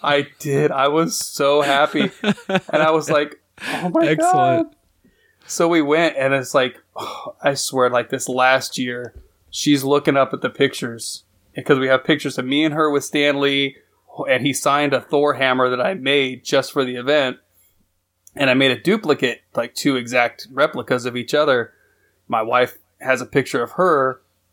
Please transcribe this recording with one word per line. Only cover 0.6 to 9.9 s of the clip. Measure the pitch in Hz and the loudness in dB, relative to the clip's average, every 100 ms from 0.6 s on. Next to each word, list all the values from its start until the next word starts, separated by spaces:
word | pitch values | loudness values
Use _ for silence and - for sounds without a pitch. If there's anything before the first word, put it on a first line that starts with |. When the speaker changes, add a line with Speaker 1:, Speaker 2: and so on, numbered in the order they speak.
| 147 | 0
Speaker 1:
I | 139 139 | 2 2
was | 156 165 - | 2 0 -4
so | - - 139 147 | -8 -2 2 2
happy. | 143 139 151 156 190 - | 2 2 2 0 -2 -2
Speaker 2:
<laughs> | 214 - - | -4 -4 -2
Speaker 1:
And | 190 - 151 | -4 0 0
I | 156 | 2
was | 160 147 | 2 0
like, | 156 147 - _ - | -2 -2 -8 _ -16
"Oh | - 254 180 | -10 -6 -2
my | 320 330 | 0 2
Speaker 2:
Excellent. | 302 339 370 349 339 320 | 2 2 2 2 0 -2
Speaker 1:
God." | _ _ _ _ _ _ _ - | _ _ _ _ _ _ _ -12
So | - 170 | 0 2
we | 170 | 4
went, | 143 151 170 143 | 4 2 2 0
and | 135 | 0
it's | 135 127 | 0 0
like, | 147 127 - _ - | 0 0 -4 _ -14
<sighs> | - - - - | -12 -12 -14 -4
I | 139 139 | -2 -2
swear, | - 131 123 | -4 0 2
like, | 120 117 | 2 -2
this | 135 - | -6 -6
last | 127 127 131 131 - | 0 2 2 0 -6
year, | 123 123 120 - - _ _ | -6 -8 -12 -16 -20 _ _
she's | - - 143 | -6 0 2
looking | 135 | 2